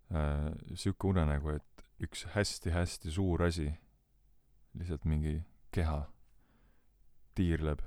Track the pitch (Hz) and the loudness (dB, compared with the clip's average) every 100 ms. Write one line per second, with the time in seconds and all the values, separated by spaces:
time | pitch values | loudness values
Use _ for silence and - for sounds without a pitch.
0 | - 80 73 73 76 - - 87 98 - | -6 -2 0 0 -2 -6 -10 -4 -4 0
1 | 98 92 78 71 76 76 - - - - | 2 4 4 2 0 -4 -6 -18 -20 -10
2 | - - 90 104 107 - - 87 87 - | -8 -8 -4 0 0 -2 -2 0 0 -2
3 | 85 90 95 85 87 85 73 80 - _ | -4 0 2 4 2 2 -2 -4 -10 _
4 | _ _ _ - _ _ - - 85 76 | _ _ _ -20 _ _ -16 -8 -6 -2
5 | 80 76 76 76 - - - - 80 73 | 2 2 2 -2 -6 -14 -6 0 0 0
6 | 71 - - - - _ - _ _ _ | -4 -12 -20 -20 -20 _ -20 _ _ _
7 | - - - - 87 80 78 73 | -20 -20 -6 0 2 2 2 0